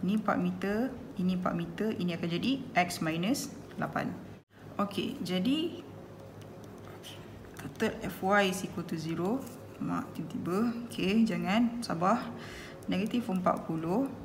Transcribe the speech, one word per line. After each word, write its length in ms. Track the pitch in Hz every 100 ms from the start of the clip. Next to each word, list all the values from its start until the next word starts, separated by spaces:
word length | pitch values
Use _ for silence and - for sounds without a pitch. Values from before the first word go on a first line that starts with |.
| 180
ni 140 | 214
empat 160 | 214 185
meter. 560 | 180 180 196 208 254 - -
Ini 240 | - 180 185
empat 160 | 180
meter. 400 | 170 170 - 214
Ini 240 | - 175 170
akan 80 | 170
jadi 260 | 170 202 269 -
X 320 | - 175 - 160
minus 480 | 165 185 285 - - - -
lapan. 320 | - - - - - - _ - - -
Okey, 400 | 196 - - -
jadi 640 | 175 185 190 294 339 - - - - - - - - - - - - - - - - - - -
total 320 | - - 220 -
F 160 | 180 180 185
Y 240 | 202 196
is 160 | 185 -
equal 160 | -
to 160 | 170 165
zero. 400 | 156 165 180 254 - - - -
Mak, 400 | 165 175 - -
tiba-tiba. 560 | - - - 185 240 233 -
Okey, 320 | - 180 214
jangan. 640 | 214 175 175 208 240 - -
Sabar. 480 | 165 180 240 - - - - - - -
Negatif 400 | 185 214 240 226
empat 400 | 190 180 - -
puluh 400 | 160 165 190 277 -